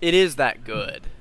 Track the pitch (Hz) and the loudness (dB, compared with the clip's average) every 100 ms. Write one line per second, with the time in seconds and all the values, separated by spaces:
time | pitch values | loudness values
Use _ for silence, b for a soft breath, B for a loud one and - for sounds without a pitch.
0 | 170 180 185 139 127 - 120 110 98 - | 2 4 4 2 0 -2 -6 -6 -6 -8
1 | - - | -10 -12